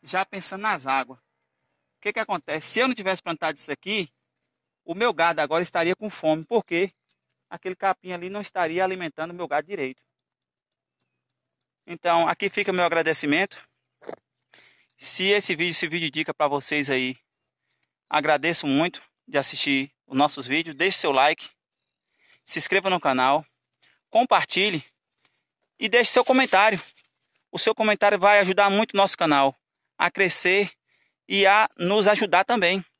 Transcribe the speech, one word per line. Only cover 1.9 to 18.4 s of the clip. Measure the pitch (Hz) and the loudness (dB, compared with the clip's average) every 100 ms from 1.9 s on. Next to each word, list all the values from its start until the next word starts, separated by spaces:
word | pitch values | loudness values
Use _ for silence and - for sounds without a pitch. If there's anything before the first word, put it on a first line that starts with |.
| _ | _
que | 208 | -8
que | 208 | -6
acontece? | 220 185 - 156 - | -6 -6 -6 -8 -4
Se | - | -2
eu | 262 | -2
não | 240 | -2
tivesse | 190 190 | -4 -6
plantado | - 165 160 151 | -6 -6 -6 -6
isso | - | -10
aqui, | 143 185 214 165 _ _ _ _ _ _ _ | -10 -6 -6 -6 _ _ _ _ _ _ _
o | - | -12
meu | 170 240 | -2 -2
gado | 160 165 160 | 2 0 0
agora | 147 160 | 0 -2
estaria | 175 180 170 185 | -2 -2 -2 -2
com | 208 | -6
fome. | - 156 156 | -6 -2 -2
Por | 160 233 - | 0 -4 -2
quê? | 170 190 _ _ _ _ _ _ | -4 -4 _ _ _ _ _ _
Aquele | 180 190 185 | -14 -12 -6
capim | 196 185 180 | -4 -4 -6
ali | 180 180 | -10 -10
não | 202 | -10
estaria | 202 185 165 170 | -10 -4 -4 0
alimentando | 185 185 170 - 160 | -2 -2 -8 -8 -10
o | |
meu | 175 165 | -8 -4
gado | 147 151 | -4 -4
direito. | 196 131 131 _ _ _ _ _ _ _ _ _ _ _ _ _ _ _ _ _ _ - | -8 -8 -10 _ _ _ _ _ _ _ _ _ _ _ _ _ _ _ _ _ _ -18
Então, | 170 175 170 165 | -8 0 0 0
aqui | 170 202 | -2 -4
fica | - 202 | -2 -2
meu | 185 | 0
agradecimento. | 175 165 160 156 151 151 196 - - _ _ _ - - _ _ _ _ - _ _ _ | 2 2 0 -2 0 0 0 -6 -20 _ _ _ -20 -20 _ _ _ _ -20 _ _ _
Se | - - 185 | -6 -2 2
esse | 202 202 160 | 2 2 -2
vídeo | 175 | -2
serviu | 160 170 165 | -2 -2 -4
de | 165 | -4
dica | 139 156 | -4 -6
pra | 151 147 | -2 0
vocês | 143 - 151 135 | 0 -2 -2 0
aí, | 131 127 127 _ _ _ _ _ _ _ _ _ | 0 -2 -6 _ _ _ _ _ _ _ _ _
agradeço | 151 147 147 | -2 2 0